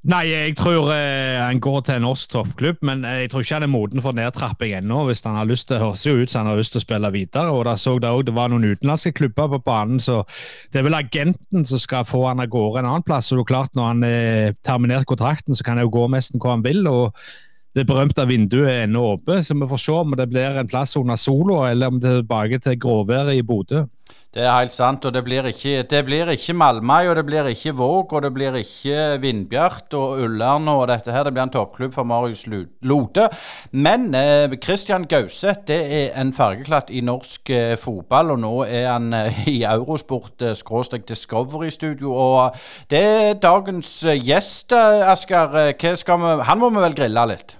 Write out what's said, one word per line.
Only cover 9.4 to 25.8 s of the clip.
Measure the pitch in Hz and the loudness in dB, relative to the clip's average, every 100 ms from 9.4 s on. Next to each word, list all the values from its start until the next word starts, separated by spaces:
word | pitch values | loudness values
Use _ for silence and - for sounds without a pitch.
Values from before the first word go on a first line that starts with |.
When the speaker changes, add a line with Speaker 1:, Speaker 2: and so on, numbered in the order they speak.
| 147 | -2
Speaker 1:
på | 139 | -2
banen, | - 113 107 127 | 0 0 0 0
så | - 117 98 - - - - | 0 -2 -2 -12 -18 -20 -6
det | 139 | 0
er | 135 | 0
vel | 156 | 0
agenten | 131 151 151 185 - 185 | -2 -2 0 -2 -2 -2
som | 131 131 | 0 -2
skal | - 131 | -2 -4
få | 120 127 127 | -2 0 0
han | 127 | 0
av | 123 | -2
gårde | 120 107 120 | 0 0 0
en | 123 | 0
annen | 160 - | -2 0
plass, | 143 - | -2 0
og | 127 | -2
det | 113 | 2
er | |
klart, | 127 135 127 | 0 0 -2
når | 117 | 0
han | 117 120 | 2 2
er | 117 113 110 107 101 - | 2 2 2 0 -2 -2
terminert | 123 120 131 135 | 0 2 0 0
kontrakten, | 127 127 156 - | 0 0 0 -2
så | 131 | -4
kan | - 120 | -2 0
han | 120 | 2
jo | |
gå | 120 120 | 2 2
nesten | 131 - 123 | 0 -2 -2
hvor | 123 120 | 0 0
han | 120 | 0
vil, | 185 180 | 2 2
og | 123 117 - - - - - - 131 | 2 0 -4 -20 -20 -20 -20 -6 0
det | 135 | 2
berømte | 135 143 - 127 | 4 4 2 2
vinduet | 123 101 123 139 | 4 4 4 2
er | 123 107 | 2 0
ennå | 117 117 | 2 0
åpent, | 98 - 190 156 | 0 0 0 0
så | |
vi | 147 135 | -2 -2
får | 135 - | -2 0
se | 160 | 0
om | 160 131 | 0 -2
det | 127 | 0
blir | 127 135 135 | 0 0 -2
en | 120 | -2
plass | 131 135 147 | -2 -2 -2
under | 123 | 0
Solo, | 117 - 135 185 175 | -2 0 2 2 2
eller | 127 120 131 | 2 2 0
om | 127 | 0
det | 127 | 2
er | 123 | 2
tilbake | 113 113 107 127 | 0 -2 0 -2
til | 135 | -2
gråværet | 123 123 110 101 127 143 135 | -2 0 0 2 0 2 0
i | 117 | 0
Bodø. | 110 95 147 143 - - - - | -2 0 -2 -2 -8 -20 -20 -14
Speaker 2:
Det | 113 123 | -2 2
er | 123 | 4
helt | 127 | 2
sant, | - 127 135 | 0 0 0
og | 135 | -2
det | 127 123 | -4 -2
blir | 127 | -2
ikke, | 131 - 139 135 | -2 -4 -2 -2